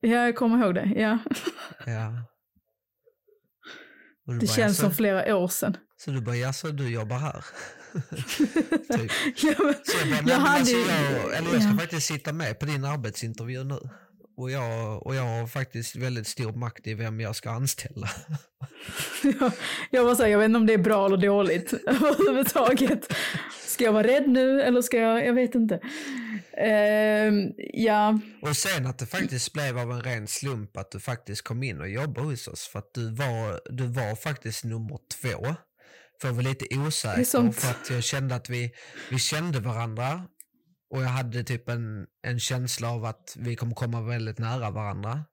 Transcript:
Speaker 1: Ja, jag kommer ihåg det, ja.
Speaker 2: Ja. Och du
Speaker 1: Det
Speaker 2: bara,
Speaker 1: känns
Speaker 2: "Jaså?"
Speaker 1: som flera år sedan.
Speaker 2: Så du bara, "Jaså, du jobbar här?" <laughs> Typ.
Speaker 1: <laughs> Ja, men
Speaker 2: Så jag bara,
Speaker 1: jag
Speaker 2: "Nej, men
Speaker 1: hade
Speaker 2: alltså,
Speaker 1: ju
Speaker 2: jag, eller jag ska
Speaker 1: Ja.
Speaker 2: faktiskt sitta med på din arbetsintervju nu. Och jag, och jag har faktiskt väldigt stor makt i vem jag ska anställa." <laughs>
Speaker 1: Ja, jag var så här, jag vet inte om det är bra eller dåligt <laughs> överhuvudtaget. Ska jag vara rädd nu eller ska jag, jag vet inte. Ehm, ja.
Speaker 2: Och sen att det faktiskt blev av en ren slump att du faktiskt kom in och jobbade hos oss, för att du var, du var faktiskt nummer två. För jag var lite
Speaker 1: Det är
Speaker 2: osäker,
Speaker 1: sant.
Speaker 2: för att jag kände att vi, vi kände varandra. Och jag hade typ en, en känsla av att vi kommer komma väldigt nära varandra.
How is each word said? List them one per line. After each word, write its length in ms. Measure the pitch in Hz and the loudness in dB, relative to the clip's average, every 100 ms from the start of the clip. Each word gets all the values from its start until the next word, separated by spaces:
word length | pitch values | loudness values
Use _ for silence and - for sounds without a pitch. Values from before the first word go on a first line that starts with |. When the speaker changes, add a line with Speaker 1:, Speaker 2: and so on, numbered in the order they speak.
Speaker 1:
Ja, 240 | 233 240 | 4 4
jag 120 | 240 233 | 4 2
kommer 280 | 233 233 | 4 6
ihåg 100 | 220 | 4
det, 180 | 180 208 202 | 4 2 2
ja. 220 | 214 226 - - - - - - - | 2 2 0 -4 -4 -8 -16 -14 -6
Speaker 2:
Ja. 260 | 110 110 120 117 _ _ _ _ _ _ _ _ _ _ _ _ _ - - - - - _ - | -4 -4 -6 -8 _ _ _ _ _ _ _ _ _ _ _ _ _ -20 -20 -20 -20 -20 _ -6
Och 60 | |
du 60 | 120 | -2
Speaker 1:
Det 80 | 202 | 2
Speaker 2:
bara, 80 | |
Speaker 1:
känns 40 | - 214 196 | 4 4 4
Speaker 2:
"Jaså?" 40 | |
Speaker 1:
som 80 | 208 | 2
flera 420 | 180 214 190 - 208 | 2 2 2 2 2
år 120 | 180 | 2
sedan. 280 | - - 185 _ _ | 0 -2 -2 _ _
Speaker 2:
Så 140 | - | -6
du 100 | 131 | -4
bara, 160 | 113 120 | -2 -2
"Jaså, 320 | 127 135 160 | -2 -4 -6
du 220 | 147 131 | -4 -2
jobbar 280 | 117 107 123 | -2 -2 -4
här?" 260 | 147 - - - - - - | -4 -6 -12 -14 -16 -16 -10
<laughs> 1040 | 185 - - 131 - 302 - - - - 233 | -8 -8 -8 -8 0 2 2 0 0 0 -2
Typ. 140 | 113 - 302 247 | 0 -2 -2 2
Speaker 1:
<laughs> 60 | |
Ja, 120 | 302 302 | 2 4
men 100 | 302 285 | 2 2
Speaker 2:
Så 140 | - - | 0 0
jag 100 | 156 | 2
bara, 20 | |
Speaker 1:
jag 0 | |
Speaker 2:
"Nej, 120 | 254 | 2
men 160 | 240 254 | 4 4
Speaker 1:
hade 180 | 277 285 | 6 6
Speaker 2:
alltså, 160 | 254 240 | 4 4
Speaker 1:
ju 40 | |
Speaker 2:
jag, 540 | 233 - 143 131 107 - | 2 2 2 0 -2 -2
eller 160 | 165 | 0
jag 100 | 240 | 4
ska 80 | 214 | 6
Speaker 1:
Ja. 60 | 208 | 4
Speaker 2:
faktiskt 280 | 170 165 147 | 2 -2 -2
sitta 260 | 151 156 | -4 -4
med 260 | 151 147 113 | -4 -4 -2
på 80 | 143 | -2
din 180 | 143 | -2
arbetsintervju 800 | 139 147 110 - 117 113 117 127 | -2 -4 -4 -6 -8 -6 -8 -6
nu. 140 | 135 139 135 - _ _ - - | -6 -6 -8 -16 _ _ -20 -10
Och 140 | 123 | -6
jag, 560 | 135 120 113 113 107 - | -4 -4 -4 -4 -6 -4
och 80 | |
jag 80 | 135 | -4
har 240 | 123 113 117 | -2 -2 -4
faktiskt 500 | 139 131 - 117 117 | -6 -6 -6 -8 -6
väldigt 300 | 127 120 107 | -4 -4 -6
stor 260 | - 117 | -6 -6
makt 340 | 110 120 - - | -4 -6 -8 -10
i 80 | |
vem 260 | 107 113 110 | -6 -6 -4
jag 160 | 110 110 | -4 -6
ska 140 | - | -6
anställa." 580 | 113 135 - - - 101 | -2 -2 -4 -8 -8 -8
<laughs> 60 | - - 151 _ _ 135 - - - - - 277 - | -8 -8 -10 _ _ -16 -14 -14 -10 -8 0 2 4
Speaker 1:
Ja, 100 | 254 - - - - | 2 0 -6 -8 0
jag 140 | 254 | 4
var 100 | 240 | 6
så 80 | 240 | 6
här, 80 | 226 | 6
jag 80 | 208 | 6
vet 60 | 220 | 6
inte 100 | 226 | 6
om 80 | 220 | 6
det 80 | |
är 40 | 220 | 6
bra 280 | 180 214 196 | 6 4 4
eller 100 | 196 | 4
dåligt 560 | 202 202 190 170 180 | 4 4 4 2 0
<laughs> 140 | - - | -4 0
överhuvudtaget. 1300 | 262 302 - 403 262 269 - 240 254 254 269 - - - - - | 4 4 6 4 4 2 4 4 6 4 2 -2 -6 -4 -6 -10
Ska 320 | - - - | -12 -10 0
jag 80 | 233 | 4
vara 140 | 214 214 | 4 6
rädd 220 | 269 285 | 4 6
nu 340 | 254 262 269 | 4 6 4
eller 200 | 262 247 | 4 4
ska 140 | 247 240 | 4 2
jag, 300 | 226 226 240 | 4 4 2
jag 80 | |
vet 200 | 240 247 | 2 2
inte. 260 | 247 226 175 240 302 285 269 226 220 175 - | 2 2 0 -4 -10 -8 -8 -6 -8 -10 -2
Ehm, 920 | 220 214 208 214 214 214 214 208 190 - - | 2 4 4 4 4 4 4 4 0 -4 -10
ja. 460 | - 220 214 214 214 214 - | 0 2 4 4 2 0 -8
Speaker 2:
Och 140 | 147 147 | -2 0
sen 300 | 196 180 131 | 0 0 -2
att 120 | 131 | -4
det 80 | 120 | -6
faktiskt 460 | 185 190 131 - | -4 -2 -2 -4
blev 260 | 151 143 123 | -4 -2 -2
av 120 | 120 | -4
en 100 | 123 | -4
ren 240 | 120 117 104 | -4 -6 -4
slump 500 | - 110 107 101 - | -6 -4 -6 -8 -10
att 140 | 95 | -10
du 100 | 101 | -10
faktiskt 420 | - 120 - 101 | -6 -6 -6 -10
kom 180 | - 117 | -6 -4
in 180 | 135 82 | -4 -6
och 80 | 82 | -6
jobbade 380 | 107 151 117 147 | -4 -4 -4 -4
hos 220 | 123 - | -6 -8
oss, 200 | - - | -12 -12
för 100 | 101 | -12
att 120 | - | -10
du 200 | - 113 | -8 -6
var, 460 | 113 139 117 110 92 - | -4 -2 -2 -4 -6 -8
du 160 | 123 123 | -6 -4
var 300 | 123 110 113 | -2 -4 -4
faktiskt 480 | - 143 113 110 | -6 -6 -6 -8
nummer 340 | 117 113 110 - _ - | -6 -6 -6 -10 _ -8
två. 340 | 127 107 117 165 _ _ _ - _ _ | -6 -4 -4 -6 _ _ _ -20 _ _
För 80 | 135 | -4
jag 40 | |
var 80 | 120 | -2
lite 240 | 127 135 - | -2 -2 -4
Speaker 1:
Det 40 | |
är 120 | 135 147 | -2 -2
Speaker 2:
osäker, 380 | 151 113 104 | -2 -2 0
Speaker 1:
sant. 320 | 247 262 240 - | 2 4 2 2
Speaker 2:
för 140 | 135 | -2
att 200 | 123 - | -4 -4
jag 140 | 123 | -2
kände 300 | 120 143 135 | -2 -2 -2
att 160 | 123 - | -4 -4
vi, 220 | 123 123 - - - - | -4 -4 -8 -20 -18 -6
vi 80 | 127 | -2
kände 420 | - 151 175 143 | 0 -2 0 -2
varandra. 680 | 110 113 117 110 123 160 180 _ - _ _ _ _ | -2 -2 -4 -2 -4 -4 -8 _ -20 _ _ _ _
Och 120 | 131 | -2
jag 60 | 131 | 0
hade 360 | 127 127 117 | 0 -2 -6
typ 240 | 101 117 - | -4 -6 -4
en, 380 | 120 113 107 - _ | -6 -4 -8 -12 _
en 180 | - 120 | -6 -4
känsla 500 | - 127 127 - 117 | -2 -2 -4 -4 -4
av 140 | 120 | -4
att 300 | 113 113 - - | -6 -8 -14 -10
vi 180 | 120 117 | -6 -4
kommer 180 | 117 | -4
komma 260 | 117 123 117 | -2 -4 -4
väldigt 360 | 113 120 110 107 | -4 -4 -4 -4
nära 320 | 113 127 113 | -4 -2 -4
varandra. 540 | 98 104 95 101 131 151 | -4 -6 -6 -6 -6 -8